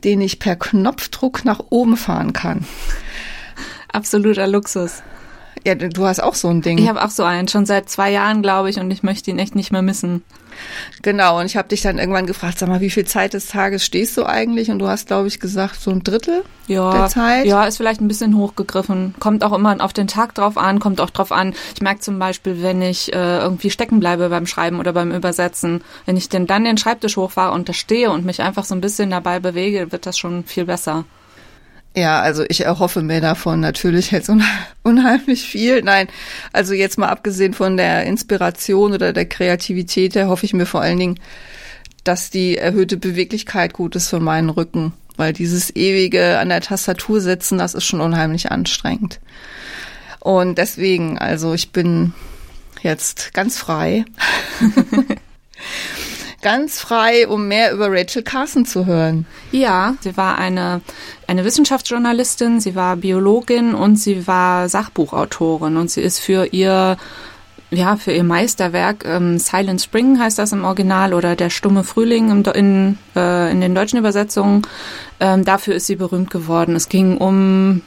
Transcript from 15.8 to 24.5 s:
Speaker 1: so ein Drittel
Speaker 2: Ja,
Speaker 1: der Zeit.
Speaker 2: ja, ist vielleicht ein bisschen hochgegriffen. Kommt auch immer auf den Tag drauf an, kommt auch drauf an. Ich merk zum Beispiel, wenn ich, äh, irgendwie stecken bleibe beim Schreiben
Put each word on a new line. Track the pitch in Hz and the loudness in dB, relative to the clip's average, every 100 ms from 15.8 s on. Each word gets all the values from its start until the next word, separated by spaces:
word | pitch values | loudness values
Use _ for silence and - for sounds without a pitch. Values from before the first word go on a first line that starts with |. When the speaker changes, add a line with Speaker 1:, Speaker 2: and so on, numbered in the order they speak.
Speaker 1:
so | - | -4
ein | 190 | -2
Drittel | 180 214 - 339 392 - - | 0 -2 0 -2 -4 -14 -4
Speaker 2:
Ja, | 190 185 | 0 2
Speaker 1:
der | 190 190 | 2 2
Zeit. | - 233 247 269 | 2 2 4 4
Speaker 2:
ja, | 202 | 4
ist | 208 208 | 2 0
vielleicht | 226 220 | -2 0
ein | 214 | 0
bisschen | 208 220 208 | 0 2 2
hochgegriffen. | 202 - 190 190 190 190 185 190 | 2 -2 -4 -4 -2 -2 -2 -2
Kommt | 214 214 | 0 2
auch | 208 | 2
immer | 202 208 196 | 2 2 2
auf | 190 | -2
den | - 196 | -2 -2
Tag | 220 226 | 0 -2
drauf | - 202 208 | 0 0 2
an, | 185 202 | 2 2
kommt | 208 190 | 0 0
auch | 180 | -2
drauf | - 190 | -2 -2
an. | - 190 185 - | 0 -2 -4 -12
Ich | - | -4
merk | 196 202 | -4 -2
zum | - 196 | -4 -4
Beispiel, | 185 185 - 175 | -4 -4 -6 -2
wenn | 180 185 | -2 0
ich, | 185 180 - | 0 -2 -4
äh, | 185 175 175 | -2 0 0
irgendwie | 180 180 202 | 0 -2 -2
stecken | - 233 220 | -2 2 2
bleibe | 180 175 175 | 4 2 0
beim | 170 | 0
Schreiben | 170 | -4